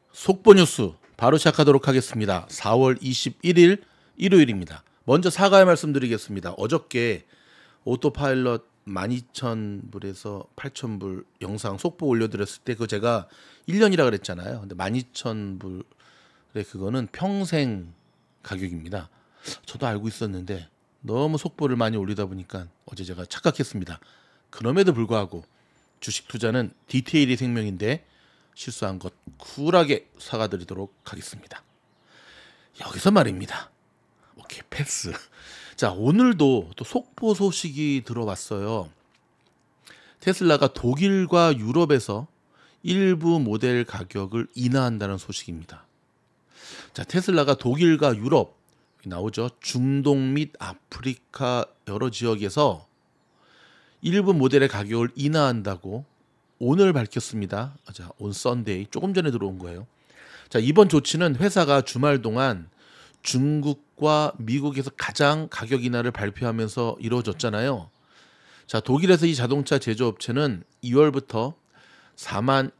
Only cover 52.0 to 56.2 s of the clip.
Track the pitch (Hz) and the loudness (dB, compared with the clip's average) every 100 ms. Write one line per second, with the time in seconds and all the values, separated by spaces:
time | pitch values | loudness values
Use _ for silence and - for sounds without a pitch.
52 | 127 110 117 110 101 147 147 85 - _ | -4 -4 -2 -2 -2 0 0 0 -8 _
53 | _ _ _ _ _ _ _ _ _ _ | _ _ _ _ _ _ _ _ _ _
54 | 156 190 196 180 131 135 135 101 101 113 | 0 2 4 4 4 4 4 0 -4 -2
55 | 120 - 143 156 139 117 101 92 98 107 | -2 -2 -2 2 0 0 -4 -8 -8 -12
56 | 147 _ | -12 _